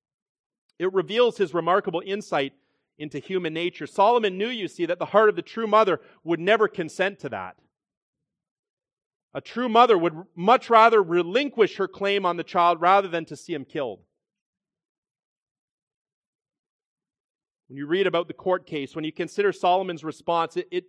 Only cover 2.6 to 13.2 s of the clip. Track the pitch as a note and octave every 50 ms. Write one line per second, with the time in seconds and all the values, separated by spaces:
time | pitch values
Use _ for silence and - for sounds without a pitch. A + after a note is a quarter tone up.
2.6 | _ _ _ _ _ _ _ - D3+ D3+ D3+ C#3+ - - F#3+ F3+ F3 D#3+ D#3 D#3+
3.6 | E3+ F3+ - - D#3 C3+ - - G3 A3 A#3+ A#3+ A3 G3 F3+ F#3 G#3 A#3+ B3+ A3+
4.6 | F#3+ D#3 - - F3 D#3+ F3 F3 E3 D3 - G#3 A3 G#3+ F#3 F3 D#3+ - - A3+
5.6 | A3+ G#3 G#3 G#3+ A3 F#3+ E3 - - - _ _ - D#3 E3+ D#3 E3+ F#3+ A3 A3
6.6 | G#3+ - - - E3+ - - - F#3 G3 G3+ - - C#3 A2 G2 F#2 F#2 - _
7.6 | _ _ _ _ _ _ _ _ _ _ _ _ _ _ _ _ _ _ _ _
8.6 | _ _ _ _ _ _ _ _ _ _ _ _ _ _ - C#3 - - - A3+
9.6 | B3+ B3 A3 A#3 B3 A#3+ G#3+ F3+ E3 F3 D#3 D#3+ F#3 _ - F3 F3 G#3 B3 B3+
10.6 | - - A#3 A3 A3 A#3 A3+ G#3+ F#3+ E3 F3 F3 F3 E3+ F#3+ B3+ D4 C4+ - A#3
11.6 | G#3 - - - F#3+ F#3 - - G3 G3 G3+ G3+ F#3+ F3 F3 E3+ D#3+ - - F3+
12.6 | E3+ E3+ F3 D#3+ E3 F3+ G3 G3+ G3 F3+ E3 E3+